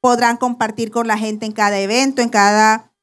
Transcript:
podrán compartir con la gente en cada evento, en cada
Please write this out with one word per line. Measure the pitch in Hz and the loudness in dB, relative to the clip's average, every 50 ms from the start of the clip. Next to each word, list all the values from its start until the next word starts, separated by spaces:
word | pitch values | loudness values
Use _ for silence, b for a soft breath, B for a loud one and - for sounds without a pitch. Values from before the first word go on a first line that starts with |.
podrán | - 247 247 233 240 233 240 | 4 2 2 4 2 0 0
compartir | 240 262 247 240 - 240 220 214 240 226 214 | 0 -4 -4 -2 -4 -4 -6 -4 -6 -8 -4
con | 220 240 233 | -4 -4 -2
la | 226 214 | -2 -2
gente | 214 220 214 214 214 220 | -2 -2 -6 -6 -8 -8
en | 214 208 | -10 -4
cada | 220 208 202 208 196 | -2 0 0 0 -2
evento, | 196 196 220 254 269 269 269 269 | -2 0 0 0 0 0 0 -2
en | 240 | -2
cada | 233 233 214 202 202 208 214 214 220 220 226 - _ _ _ | 0 2 2 4 4 4 4 4 4 2 0 -4 _ _ _